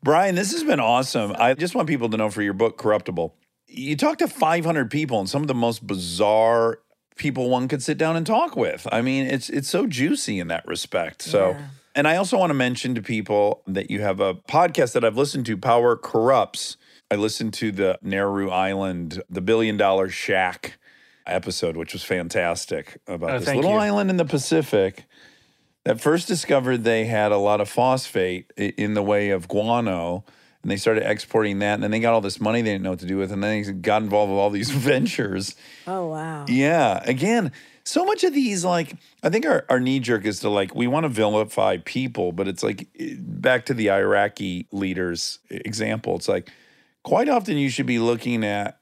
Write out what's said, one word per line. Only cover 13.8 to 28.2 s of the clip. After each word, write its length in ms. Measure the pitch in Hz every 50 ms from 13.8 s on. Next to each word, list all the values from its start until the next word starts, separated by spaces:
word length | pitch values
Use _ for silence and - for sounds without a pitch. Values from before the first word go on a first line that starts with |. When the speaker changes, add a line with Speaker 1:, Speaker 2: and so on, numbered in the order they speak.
| 98 -
Speaker 1:
you 80 | - 101
have 220 | 104 101 95 95
a 140 | 101 98 92
podcast 580 | 90 _ - - 151 175 175 151 - 147 120 -
that 100 | 127 117
I've 140 | 113 104 117
listened 280 | 143 143 - 143 123 110
to, 100 | 110 95
Power 400 | - 127 117 120 120 120 117 113
Corrupts. 800 | - - - 113 113 123 135 123 101 - - - - - - _ _ _ _ - _ _
I 40 | 110
listened 380 | 104 101 110 110 - 113 110 101
to 160 | - - 110 101
the 260 | 92 98 92 92 -
Nauru 480 | - 95 95 98 101 101 101 98 98 95
Island, 720 | 92 92 95 95 98 98 98 95 90 87 87 82 78 92 - _
the 120 | 90 95
Billion 340 | 90 95 113 113 113 110 104
Dollar 320 | 101 104 98 95 95 95 95
Shack 680 | 90 - - - 104 92 92 90 87 - - - - _ _ - _ _ _ _ _ _ _ -
episode, 480 | 90 92 92 - 90 - - - 80
which 160 | 82 82 80
was 120 | - 90 -
fantastic, 960 | - 98 90 87 85 - 104 87 87 85 82 - - 87 76 73 - - - _
about 260 | - 95 85 78 85
Speaker 3:
Oh, 60 | - 123
Speaker 1:
this 60 | 113
Speaker 3:
thank 120 | - 139 131
Speaker 1:
little 140 | 143 180 208
Speaker 3:
you. 40 | 214
Speaker 1:
island 300 | 208 208 202 208 202 190
in 60 | 185 180
the 80 | 170
Pacific 800 | 143 - 147 135 - 165 160 151 - - 107 98 95 98 - - _ _ _ - - _ _ _ _ _ _ _ _ _ _ _
that 160 | - 127 117
first 280 | - 147 156 175 170 -
discovered 560 | 202 160 - - 147 139 127 127 127 123 113
they 220 | 117 113 110 110
had 260 | 113 117 107 104 104
a 60 | 104 101
lot 220 | 101 101 104 101
of 60 | 101 101
phosphate 800 | - - 120 127 127 131 - - - 101